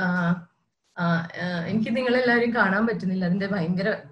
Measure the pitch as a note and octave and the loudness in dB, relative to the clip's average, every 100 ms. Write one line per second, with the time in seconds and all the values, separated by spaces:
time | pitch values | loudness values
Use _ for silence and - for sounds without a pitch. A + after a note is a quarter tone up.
0 | F#3 F3+ E3+ F3+ - _ _ _ _ - | 0 0 0 0 -4 _ _ _ _ -4
1 | E3+ E3 E3+ - F3+ F3 E3+ A3 A3 B3+ | 0 0 -2 -8 -6 -4 -2 -2 0 0
2 | B3+ B3 B3 A#3+ A#3+ A#3 G3 F#3+ A3+ F3 | 2 2 4 2 2 2 2 2 0 0
3 | F#3 F#3 F3 G3 G3 G3+ E3 F3+ G3+ - | -2 0 0 0 0 -2 0 0 -2 -4
4 | - | -8